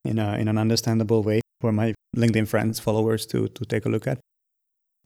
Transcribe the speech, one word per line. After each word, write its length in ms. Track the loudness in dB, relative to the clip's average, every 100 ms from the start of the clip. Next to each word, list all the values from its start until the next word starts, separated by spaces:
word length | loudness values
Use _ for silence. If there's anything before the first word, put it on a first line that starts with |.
in 140 | -4 -2
a, 180 | 0 0
in 120 | 0
an 100 | 0
understandable 640 | 2 2 2 0 2 2
way 180 | 2 0 -2 _
for 100 | -2
my 220 | 0 0 -4 _
LinkedIn 320 | 0 2 2 2
friends, 320 | 0 0 -2
followers 460 | -2 0 0 0
to, 240 | -2 -2 -4
to 160 | -4
take 220 | -6 -4 -2
a 20 |
look 180 | -2 -2
at. 120 | -6 -8 _ _ _ _ _ _ _